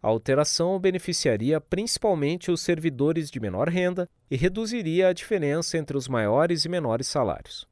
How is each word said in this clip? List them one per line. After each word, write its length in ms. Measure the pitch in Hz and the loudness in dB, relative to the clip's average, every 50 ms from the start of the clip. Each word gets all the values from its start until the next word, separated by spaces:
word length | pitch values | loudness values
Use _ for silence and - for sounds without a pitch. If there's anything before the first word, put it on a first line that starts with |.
A 60 | - 110 | 2 0
alteração 720 | 110 113 - - 131 139 151 - - - 165 175 190 190 | 0 0 2 2 2 2 2 2 0 0 0 0 0 2
beneficiaria 800 | 180 190 180 185 - - 170 - - 143 117 104 110 131 156 156 | 0 0 0 0 -4 -4 -4 0 0 0 0 2 2 0 0 0
principalmente 880 | - _ - 185 214 226 - - - 214 190 160 143 143 170 175 - - | 0 _ -4 -4 -2 -4 -4 0 0 0 2 2 2 0 -2 -2 -2 -2
os 100 | 175 165 | -2 -2
servidores 680 | - - 175 165 156 165 135 120 135 151 160 165 160 139 | 2 0 0 0 0 -4 0 2 0 2 2 0 -4 -6
de 100 | - 127 | -8 -6
menor 300 | 110 101 90 92 113 170 | -6 -4 -2 0 0 2
renda 400 | 170 180 180 180 180 180 175 - _ _ _ _ | 2 2 0 0 0 -2 -4 -6 _ _ _ _
e 40 | 143 | -2
reduziria 760 | 127 151 185 185 214 226 214 240 240 202 160 160 175 185 185 | 2 2 2 2 0 -4 -2 -4 -2 -2 0 2 4 4 4
a 40 | 185 | 4
diferença 640 | - - - 220 190 156 143 143 165 160 - - 165 | 2 -2 -2 -2 0 0 0 0 0 -2 -2 -2 -4
entre 180 | 151 - - | -4 -2 -4
os 120 | 139 127 123 | -4 -4 -2
maiores 580 | 127 117 110 104 107 139 156 170 175 156 - | 0 0 2 4 4 4 4 2 2 0 0
e 40 | 160 | -2
menores 380 | 175 180 156 123 113 120 131 - | -2 -2 0 0 0 0 -2 -2
salários. 600 | - 151 127 101 76 - - - - - - _ | 0 0 0 0 -2 -4 -8 -16 -16 -16 -16 _